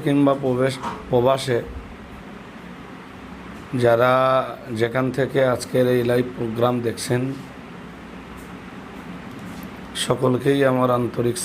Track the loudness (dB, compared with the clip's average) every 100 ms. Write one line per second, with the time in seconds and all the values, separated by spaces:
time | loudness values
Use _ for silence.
0 | 4 4 4 4 2 2 2 0 -6 -8
1 | 0 4 6 4 2 0 -2 -10 -14 -16
2 | -16 -16 -16 -16 -16 -16 -16 -16 -16 -16
3 | -16 -16 -16 -14 -14 -14 -6 2 6 6
4 | 6 6 6 4 0 -6 -8 0 0 2
5 | 0 0 0 2 2 2 0 2 4 4
6 | 4 2 0 -4 -4 2 2 2 -2 -4
7 | -2 0 0 -6 -12 -16 -16 -16 -16 -16
8 | -16 -16 -16 -14 -14 -14 -14 -14 -14 -14
9 | -14 -12 -12 -12 -12 -12 -12 -12 -10 -4
10 | -2 2 2 4 4 4 4 4 4 2
11 | 0 0 0 0